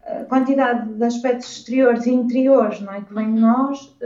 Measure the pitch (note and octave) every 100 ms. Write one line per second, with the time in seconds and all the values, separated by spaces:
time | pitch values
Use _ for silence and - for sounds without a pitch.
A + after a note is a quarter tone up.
0 | - - - C4 B3+ C#4 B3+ A#3 G#3+ G#3+
1 | A#3 A#3+ B3+ A#3+ - - - B3+ C4 A#3
2 | A#3+ B3+ A#3+ B3 C4 C4+ G#3+ G3 G3+ G3
3 | G3+ G#3 A3 A3 A3+ B3 C#4 C#4+ - _